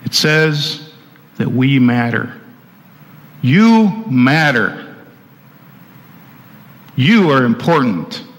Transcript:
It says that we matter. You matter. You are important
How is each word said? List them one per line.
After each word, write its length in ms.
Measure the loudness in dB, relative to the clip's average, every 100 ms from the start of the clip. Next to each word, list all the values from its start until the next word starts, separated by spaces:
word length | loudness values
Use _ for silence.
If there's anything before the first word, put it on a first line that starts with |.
It 80 | -6
says 800 | -4 0 2 0 -2 -6 -10 -16 -20 -20 -20 _ -8
that 120 | -4
we 280 | -2 0 2
matter. 560 | 2 0 -2 -4 -8 -14 -20 -20 _ _ _ _ -20 -20 -20 -6
You 640 | 0 2 4 4 2 -2 -4
matter. 880 | 0 0 2 0 0 -2 -6 -18 -20 -20 -20 _ _ _ -20 -20 -20 -20 -20 -20 -20 -20 -20 -20 -20 -20 -20 -12 -2
You 340 | 2 4 4
are 140 | 2
important 800 | 2 0 0 0 0 -4 -8 -14 -18